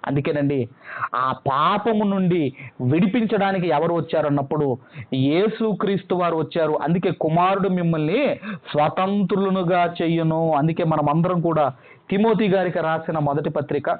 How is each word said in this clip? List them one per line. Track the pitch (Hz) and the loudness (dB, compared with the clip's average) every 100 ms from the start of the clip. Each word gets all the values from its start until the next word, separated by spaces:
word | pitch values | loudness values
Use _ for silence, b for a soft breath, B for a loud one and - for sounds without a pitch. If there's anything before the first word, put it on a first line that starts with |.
| - | -2
అందుకేనండి, | 143 139 147 143 139 117 B B B B | -2 0 0 0 0 -2 B B B B
ఆ | 123 131 127 143 | -2 -2 -2 -2
పాపము | 135 165 202 233 214 | 2 2 2 0 0
నుండి | 208 196 180 175 139 B 127 - | 0 2 2 2 0 B -20 -4
విడిపించడానికి | 127 156 196 240 226 220 196 190 170 | 0 2 2 2 0 0 0 0 0
ఎవరు | 147 165 | 0 2
వచ్చారన్నప్పుడు, | 170 165 160 147 143 135 156 143 120 B 151 113 | -2 -2 -2 0 0 0 -2 0 -2 B -18 -6
యేసుక్రీస్తు | 131 135 160 214 214 220 196 202 196 - | 0 2 2 0 0 -2 0 -2 -2 -2
వారు | 180 175 165 | -2 0 0
వచ్చారు. | 156 170 156 151 | -2 0 0 0
అందుకే | 147 170 196 | 0 0 0
"కుమారుడు | - 160 165 180 196 196 | -2 0 2 2 2 0
మిమ్మల్ని | 185 170 165 151 220 269 - B 190 - | 0 0 0 0 0 0 -2 B -12 -4
స్వతంత్రులనుగా | 147 151 - 190 202 180 202 196 190 175 180 175 170 | 0 0 0 0 0 0 0 0 0 2 2 0 0
చెయ్యును." | 165 165 160 160 165 | 0 0 0 0 0
అందుకే | 151 160 165 | 2 0 0
మనం | 170 156 147 | 0 0 2
అందరం | 156 175 180 | 2 2 0
కూడా | 165 160 139 131 B B - | 0 2 0 -2 B B -4
తిమోతి | 196 226 214 214 | 0 2 2 2
గారికి | 190 180 175 | 2 0 -2
రాసిన | 160 160 170 160 | -2 -2 -2 -2
మొదటి | 143 147 151 | -2 -2 -2
పత్రిక | 156 135 143 160 | -4 -4 -2 -2